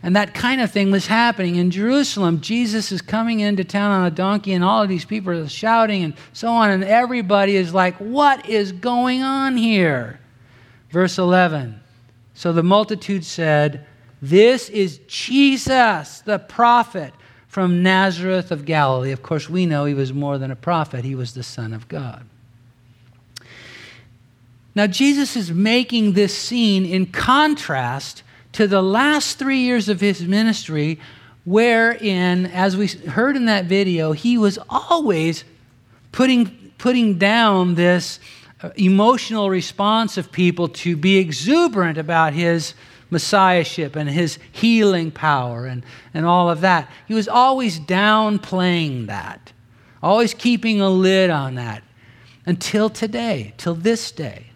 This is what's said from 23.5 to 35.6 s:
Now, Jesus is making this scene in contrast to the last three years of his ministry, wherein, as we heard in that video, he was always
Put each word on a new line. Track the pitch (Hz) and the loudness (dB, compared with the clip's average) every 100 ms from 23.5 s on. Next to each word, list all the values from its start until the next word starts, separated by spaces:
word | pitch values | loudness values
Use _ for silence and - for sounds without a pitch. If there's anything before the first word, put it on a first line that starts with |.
| - - - - - - _ _ _ _ _ _ | -20 -20 -20 -20 -20 -20 _ _ _ _ _ _
Now, | 208 208 | -2 0
Jesus | 180 269 285 277 247 | 2 2 2 0 -4
is | 175 | -4
making | 170 208 240 247 240 208 | 0 2 2 0 0 2
this | 190 196 - | 2 0 -2
scene | - 240 226 190 185 | -6 0 2 2 0
in | 185 185 | -2 -2
contrast | - - 269 302 294 - 139 123 135 - - _ - _ | -4 0 2 2 0 -4 -4 -4 -6 -10 -18 _ -20 _
to | - 208 | -2 2
the | 196 | 2
last | 190 214 277 302 - - | 2 2 2 2 -2 -4
three | 269 269 | -2 0
years | 247 247 196 | 2 0 0
of | 190 | 0
his | 202 190 | 0 -2
ministry, | 170 196 220 208 - 156 151 160 - - - _ 175 | -2 0 2 -2 -4 -2 -2 -4 -12 -20 -20 _ -2
wherein, | 202 233 226 226 226 220 185 180 180 185 | 2 4 4 2 0 -2 0 0 0 -2
as | 180 190 185 | 0 0 0
we | 208 | -2
heard | - 170 135 254 269 | -4 -6 -2 0 0
in | 233 | 0
that | 208 | 0
video, | 180 196 190 170 156 | 0 0 0 0 -2
he | 156 233 240 | -2 0 2
was | 208 196 - | 2 0 -6
always | 254 - 339 294 170 160 160 - _ | -6 0 0 2 0 0 -4 -12 _